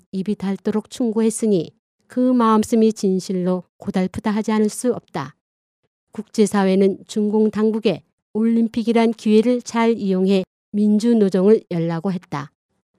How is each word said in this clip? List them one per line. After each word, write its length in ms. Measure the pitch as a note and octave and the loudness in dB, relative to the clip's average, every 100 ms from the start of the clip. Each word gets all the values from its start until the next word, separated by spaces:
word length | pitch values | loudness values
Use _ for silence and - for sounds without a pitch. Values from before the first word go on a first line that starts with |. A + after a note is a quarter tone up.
| _ | _
입이 240 | F#3+ F#3 G#3 | -8 -6 -6
닳도록 540 | F#3+ G3 - G#3 - | -6 -6 -4 -6 -8
충고했으니 840 | - A#3+ G#3+ A3+ G#3+ A3 G3 - - _ _ _ | -6 -4 0 -2 -2 0 0 -2 -12 _ _ _
그 120 | - B3+ | -2 0
마음씀이 600 | B3+ A3+ A3 G#3 A3+ A3 | 2 4 2 2 2 2
진실로 720 | A3 G3 F#3 - F#3+ F3+ F#3 - _ | 2 -2 -2 -2 -4 -2 -4 -6 _
고달프다 540 | - F#3+ F#3 - A3+ | -6 -4 -4 -4 -4
하지 200 | G#3 G#3+ | -4 -2
않을 160 | G#3+ G#3+ | 0 0
수 240 | - B3 | -2 -4
없다. 420 | A3+ - F3 C#3 - _ _ _ _ _ _ _ | -4 -8 -12 -12 -16 _ _ _ _ _ _ _
국제사회는 920 | - G#3 - G3+ G#3 F#3+ F#3+ G3 F#3 - | -14 -6 0 0 2 2 2 2 0 -6
중공 460 | - G#3 G#3+ G#3+ | -4 -2 0 0
당국에 520 | G3+ G#3+ A3 G#3+ D3 - _ _ | 0 -2 0 -2 -2 -6 _ _
올림픽이란 800 | G#3 A3+ A3+ A3+ A#3+ A3 A3+ A3+ | -2 0 2 0 -2 0 2 0
기회를 500 | A3+ A3 G#3+ A#3 B3 | 0 2 2 4 0
잘 360 | - A#3+ A3+ A3+ | -4 -2 0 0
이용해 460 | G3 F#3 F#3+ G3 F#3+ _ _ | -2 0 2 0 -2 _ _
민주노정을 920 | G#3 G#3 G#3+ A#3 A#3 G3 F#3+ F#3+ A3 - | 0 2 2 2 2 2 2 4 4 2
열라고 400 | F3 E3 E3 G3 | -4 -4 -4 -4
했다. 400 | F3+ - D3 D3 _ _ _ _ | -6 -8 -10 -12 _ _ _ _